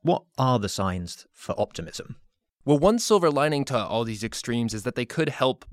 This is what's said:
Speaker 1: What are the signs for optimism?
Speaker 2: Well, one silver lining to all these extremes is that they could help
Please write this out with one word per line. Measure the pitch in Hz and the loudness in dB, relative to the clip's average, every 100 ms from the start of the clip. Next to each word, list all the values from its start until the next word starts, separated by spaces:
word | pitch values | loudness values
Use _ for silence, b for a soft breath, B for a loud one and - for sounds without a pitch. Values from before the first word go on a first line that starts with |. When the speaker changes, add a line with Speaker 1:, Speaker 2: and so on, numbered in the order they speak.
Speaker 1:
What | 160 175 _ - | -2 -2 _ 0
are | 131 123 | 2 2
the | 101 | 0
signs | - 95 90 85 - - | -2 -2 -2 -6 -12 -20
for | _ - - | _ -6 -4
optimism? | - - 80 - - - - _ _ _ 139 | -4 -6 -12 -12 -14 -16 -20 _ _ _ 2
Speaker 2:
Well, | 147 | 4
one | 180 226 | 4 4
silver | - 208 170 | 4 4 4
lining | 143 151 143 135 | 2 2 0 0
to | 123 | -2
all | 98 113 | -2 -2
these | 113 107 110 | -2 -4 -6
extremes | - - 120 117 | -6 -4 -2 -2
is | 107 | -4
that | 120 123 | -6 -4
they | 120 | -4
could | - 151 | -2 -2
help | - 131 123 - | 0 0 -2 -8